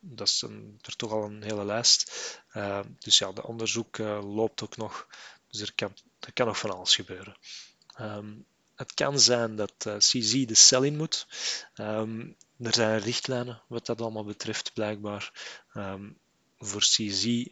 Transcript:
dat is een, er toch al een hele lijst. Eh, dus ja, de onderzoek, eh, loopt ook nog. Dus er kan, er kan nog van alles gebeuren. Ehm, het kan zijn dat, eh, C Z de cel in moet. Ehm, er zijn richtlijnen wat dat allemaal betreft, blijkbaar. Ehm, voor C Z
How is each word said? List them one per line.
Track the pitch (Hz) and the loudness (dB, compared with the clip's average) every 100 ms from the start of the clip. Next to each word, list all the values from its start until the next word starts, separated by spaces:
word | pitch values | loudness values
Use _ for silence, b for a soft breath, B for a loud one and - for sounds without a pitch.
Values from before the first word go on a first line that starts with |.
dat | 190 113 101 | -16 -4 0
is | - | 0
een, | 120 107 107 104 | -2 -10 -16 -18
er | - - | -16 -8
toch | 113 | -2
al | 110 | -2
een | 104 107 | -2 -8
hele | 107 107 | -6 -4
lijst. | 101 107 120 - - B B B B | -2 2 4 4 2 B B B B
Eh, | 104 101 101 98 - | -6 -4 -4 -6 -12
dus | - - | 4 4
ja, | 98 | 4
de | 98 - | -6 -10
onderzoek, | 113 113 117 113 - | -6 -4 -4 -4 -6
eh, | 107 104 101 | -4 -4 -4
loopt | 104 113 - | 0 0 -2
ook | 107 - | -10 -8
nog. | 107 - - B B B _ | -10 -10 -14 B B B _
Dus | 110 | -10
er | 104 | -6
kan, | - 101 - _ _ | -4 -6 -8 _ _
er | - | -10
kan | - 120 | 0 0
nog | 104 | 2
van | 110 | -4
alles | 92 92 | -4 2
gebeuren. | - 98 92 95 - B B B B _ | 2 2 -12 -14 -18 B B B B _
Ehm, | - 110 104 104 107 - _ _ | -10 -8 -8 -10 -14 -20 _ _
het | _ 131 | _ -10
kan | - 147 143 | 0 0 6
zijn | 113 120 117 107 | 6 6 2 -2
dat, | 101 _ | -4 _
eh, | 113 104 | -6 2
C | |
Z | - 131 110 123 | 4 4 2 2
de | 123 | 4
cel | 110 - 127 | 10 10 10
in | 139 151 | 4 0
moet. | 160 - - B B B B | -2 -4 -6 B B B B
Ehm, | - 107 107 110 113 139 - _ _ | -8 -4 -2 -2 -6 -10 -16 _ _
er | 117 | 0
zijn | 113 110 110 | 2 4 2
richtlijnen | 104 120 - 127 123 110 _ | 0 -2 -2 -2 -2 -8 _
wat | 120 - | -8 -4
dat | 113 | -4
allemaal | 113 110 | -2 -4
betreft, | 104 104 - 107 - | -6 -6 -4 -4 -6
blijkbaar. | - 107 107 104 104 - B B B B | -2 -2 -2 -6 -6 -8 B B B B
Ehm, | 104 98 98 101 - _ _ _ _ | -10 -8 -8 -12 -18 _ _ _ _
voor | 104 104 | -8 2
C | - - 107 | 4 4 2
Z | 95 107 120 123 | 0 2 0 -2